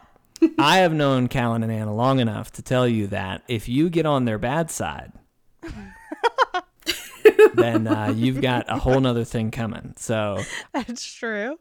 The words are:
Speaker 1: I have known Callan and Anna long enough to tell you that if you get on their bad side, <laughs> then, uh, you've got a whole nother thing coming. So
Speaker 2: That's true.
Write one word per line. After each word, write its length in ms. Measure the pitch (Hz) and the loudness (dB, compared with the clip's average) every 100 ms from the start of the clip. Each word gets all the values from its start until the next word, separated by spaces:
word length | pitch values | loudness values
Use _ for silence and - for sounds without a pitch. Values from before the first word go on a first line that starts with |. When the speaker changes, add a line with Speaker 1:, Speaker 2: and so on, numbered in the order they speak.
| - _ _ - 320 - | -14 _ _ -2 0 2
Speaker 1:
I 200 | 143 185 | 2 4
have 140 | 180 | 4
known 360 | 156 139 131 123 | 2 2 2 0
Callan 340 | 135 120 113 | 0 -2 -2
and 80 | 113 | -2
Anna 240 | 110 107 104 | -4 -4 0
long 240 | 127 135 | 2 2
enough 320 | 117 104 107 | 0 -2 -10
to 80 | - | -14
tell 240 | - 127 123 | -2 0 2
you 220 | 110 101 | 0 -2
that 360 | 98 95 92 - | -4 -6 -8 -6
if 220 | 113 120 | -6 -2
you 200 | 127 175 | 0 2
get 160 | 165 156 | 2 2
on 200 | 139 120 | 2 0
their 120 | 107 | 0
bad 320 | 123 156 160 | -2 -2 -4
side, 440 | - 90 71 62 - _ _ _ _ | -4 -6 -8 -14 -20 _ _ _ _
<laughs> 80 | 330 214 196 - - 302 453 - 480 359 - _ - - - - 427 - 415 | -16 -14 -18 -20 -18 -4 -2 0 -2 -4 -10 _ -10 -10 -12 4 6 8 8
then, 340 | - 120 113 - | 6 2 2 0
uh, 240 | 107 107 110 | 0 0 0
you've 260 | 123 131 | 0 0
got 240 | 131 123 - | 0 0 -2
a 100 | 117 | -2
whole 220 | 127 131 | 2 4
nother 240 | 131 120 | 2 0
thing 280 | 113 117 110 | -2 -4 -4
coming. 420 | - 113 80 - - | -4 -6 -8 -14 -12
So 440 | - 110 104 95 - - - | -4 -2 -2 -4 -6 -10 -8
Speaker 2:
That's 300 | 294 240 240 | -8 -8 -10
true. 560 | - - 233 208 226 320 | -14 -10 -8 -6 -6 -10